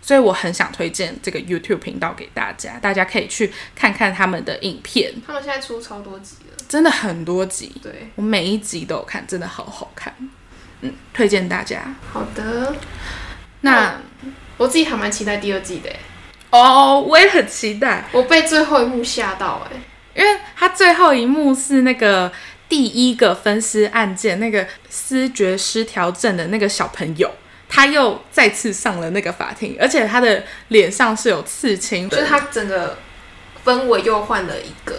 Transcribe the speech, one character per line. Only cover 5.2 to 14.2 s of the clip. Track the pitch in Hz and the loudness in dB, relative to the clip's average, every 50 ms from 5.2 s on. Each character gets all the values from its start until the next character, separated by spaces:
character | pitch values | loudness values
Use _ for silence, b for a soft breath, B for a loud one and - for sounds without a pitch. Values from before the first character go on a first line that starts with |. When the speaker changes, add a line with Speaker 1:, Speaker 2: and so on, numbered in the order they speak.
| - | -14
Speaker 2:
他 | - 302 | -10 -12
们 | 285 277 | -10 -8
现 | 285 277 | -8 -10
在 | 269 | -10
出 | 269 - 240 226 | -10 -10 -12 -12
超 | 233 - 214 202 | -12 -14 -16 -16
多 | 202 196 190 196 | -16 -18 -18 -20
集 | - - - - - - | -20 -20 -20 -20 -20 -20
了。 | - - - | -18 -18 -12
Speaker 1:
真 | - - 294 320 | -4 0 4 4
的 | 330 | 4
很 | - - - 208 170 170 165 | 4 2 -2 -6 -6 -6 -6
多 | 160 175 185 190 | -4 -2 -2 -2
集。 | 190 - - - - - - - | -4 -6 -10 -12 -14 -18 -18 -18
Speaker 2:
对。 | - - - - 220 - | -18 -18 -18 -18 -16 -8
Speaker 1:
我 | - 208 | -4 -2
每 | 214 220 196 165 | 0 0 0 0
一 | 185 208 | 0 -2
集 | 220 208 - - 170 - | -4 -4 -6 -10 -10 -8
都 | - - | -6 -8
有 | 107 - | -8 -8
看， | - - - - | -8 -12 -12 -10
真 | - 196 180 | -8 -10 -8
的 | 170 | -8
好 | - - - - | -10 -12 -14 -14
好 | - 208 - - - - | -14 -14 -16 -16 -16 -16
看。 | - - - - - 254 269 - - - B B B B B B B | -14 -14 -14 -14 -14 -18 -18 -18 -20 -20 B B B B B B B
嗯， | - 262 - - - - - | -12 -12 -12 -12 -20 -18 -4
推 | - 233 202 | 0 0 2
荐 | 202 196 185 | 2 0 0
大 | 180 180 185 - | -2 -6 -6 -6
家。 | - - 82 - 262 269 - - - | -8 -10 -10 -10 -12 -14 -16 -16 -12
Speaker 2:
好 | - 220 214 214 - | -10 -10 -10 -10 -10
的。 | - 214 220 233 240 254 269 302 285 - B B B B B B B B B B B B B - - | -10 -8 -6 -6 -4 -4 -4 -6 -8 -12 B B B B B B B B B B B B B -18 -4
Speaker 1:
那 | - 277 262 240 214 190 - - - - - - | 2 2 4 4 4 0 -2 -8 -14 -18 -20 -18